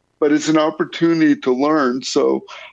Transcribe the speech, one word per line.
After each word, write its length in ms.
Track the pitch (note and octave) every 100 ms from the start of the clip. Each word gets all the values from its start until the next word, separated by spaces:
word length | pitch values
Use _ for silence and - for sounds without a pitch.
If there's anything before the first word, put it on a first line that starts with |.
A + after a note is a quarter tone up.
| _ -
but 100 | D3
it's 180 | D3+ D#3
an 80 | D#3
opportunity 800 | D#3 D#3 D#3 - E3 E3 D3+
to 180 | C#3+ C3
learn. 520 | B2 D3 D#3 B2+ B2+
So 400 | - C#3+ C3+ C3+ - - -